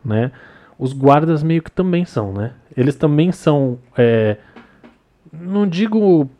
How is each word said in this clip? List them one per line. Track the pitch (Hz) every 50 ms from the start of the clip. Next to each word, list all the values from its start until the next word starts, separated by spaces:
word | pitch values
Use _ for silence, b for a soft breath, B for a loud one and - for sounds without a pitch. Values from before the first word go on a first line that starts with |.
| _
né? | 110 107 110 117 131 B B B B B B B B B
Os | B 131 131 131
guardas | 135 135 139 139 151 156 160 165 151 147
meio | 156 165 165 160
que | -
também | _ - 185 185 170 170 180
são, | - - 123 107 98 95
né? | 101 104 120 123 - _ _ -
Eles | - 123 143 143
também | - - 156 147 147 160 180
são, | 175 - - 160 151 143 139 131 123 120 _ _ _
é, | - 120 117 117 113 110 107 104 B B B B B B B B B B B B B _ _ _ _ _ - -
não | 156 170 180 190 208 208
digo | 196 165 175 214 220 214 220 208 196 180 160 147 131 - _